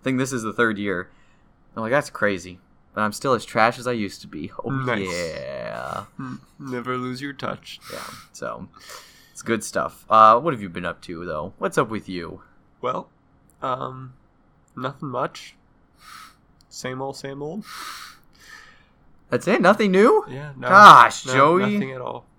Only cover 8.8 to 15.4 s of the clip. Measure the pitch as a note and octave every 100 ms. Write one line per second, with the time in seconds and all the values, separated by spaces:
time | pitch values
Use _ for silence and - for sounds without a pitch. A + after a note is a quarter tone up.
8.8 | - - - - _ - - A2+ - F#2
9.8 | C2+ - _ G#2+ A2 A#2 D#3+ B2+ G2+ F2
10.8 | F2+ E2 - E2 F2 D2+ E2+ - - F3
11.8 | B2 G#2+ - F2+ E2 E2+ - _ _ _
12.8 | B2 C3+ - _ _ _ _ _ C#3 B2+
13.8 | C3 C3 C3 C3 _ _ _ _ _ -
14.8 | C3 C3+ D3 B2 D#3 -